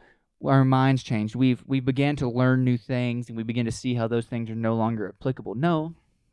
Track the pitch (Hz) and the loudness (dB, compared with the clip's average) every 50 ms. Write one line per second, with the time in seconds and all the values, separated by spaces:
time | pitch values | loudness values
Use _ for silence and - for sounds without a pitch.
0 | _ _ _ _ _ _ _ _ - 147 135 135 131 131 131 131 131 135 135 123 | _ _ _ _ _ _ _ _ -2 2 4 4 4 4 4 4 4 4 2 0
1 | - - 123 107 107 107 - 120 131 131 120 - - - 135 135 123 135 127 135 | 0 -2 -4 -2 -2 -4 0 2 2 2 2 0 -2 -4 -4 -2 0 0 0 0
2 | 139 143 147 139 139 120 117 123 127 127 131 127 127 127 123 117 - - 131 123 | 0 0 0 -2 -2 -2 0 2 4 4 4 4 4 2 2 0 -2 -4 -4 -2
3 | 123 120 120 120 120 - 113 113 113 117 113 123 117 113 110 - - 127 120 120 | -2 -2 -4 -4 -6 -6 -6 -6 -6 -4 -2 -2 -2 -2 -4 -4 -4 -2 0 0
4 | 113 113 117 117 113 - 123 117 113 110 110 113 113 113 113 113 110 113 117 107 | 0 0 0 -2 -2 -4 -6 -6 -6 -6 -4 -2 0 0 0 2 0 0 0 -2
5 | 98 90 - _ - 131 131 - 110 - 98 120 156 175 170 156 156 170 165 - | -6 -8 -8 _ -4 -4 -4 -4 -6 -8 -4 -2 0 0 0 0 -2 -6 -10 -14
6 | _ _ _ _ _ _ | _ _ _ _ _ _